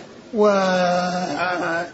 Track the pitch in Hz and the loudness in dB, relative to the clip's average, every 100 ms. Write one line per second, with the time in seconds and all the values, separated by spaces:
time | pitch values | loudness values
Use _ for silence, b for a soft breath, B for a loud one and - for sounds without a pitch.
0 | - - - 220 208 196 190 185 180 180 | -18 -20 -6 2 4 4 2 2 2 2
1 | 180 180 185 170 180 180 165 165 175 | 0 -2 -4 -4 -2 -2 -2 -4 -6